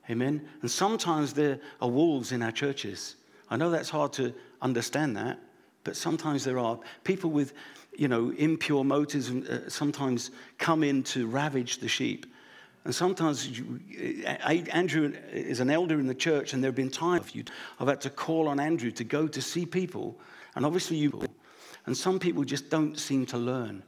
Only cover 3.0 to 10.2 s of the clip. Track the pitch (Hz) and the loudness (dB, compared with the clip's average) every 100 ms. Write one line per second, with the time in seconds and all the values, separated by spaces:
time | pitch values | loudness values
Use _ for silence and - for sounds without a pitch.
3 | - - _ - - 117 170 165 - 151 | -12 -16 _ -20 -6 0 2 0 0 0
4 | 143 - 123 123 - - 131 120 - 143 | 0 0 -4 -4 -18 -4 0 0 0 0
5 | 151 104 120 - - - _ _ - - | 0 -2 -4 -6 -14 -20 _ _ -8 -4
6 | 170 160 156 139 131 127 117 113 - - | -2 -2 0 0 0 0 0 -2 -8 -4
7 | - 190 170 147 139 - - - - - | 0 0 2 2 0 -4 -20 -20 -18 -2
8 | 143 117 120 - 151 160 - 143 135 139 | 2 4 2 2 2 2 2 2 4 4
9 | 147 147 120 127 127 120 117 - 147 143 | 2 0 -2 -4 -2 -4 -4 -2 -2 0
10 | 135 123 | 0 0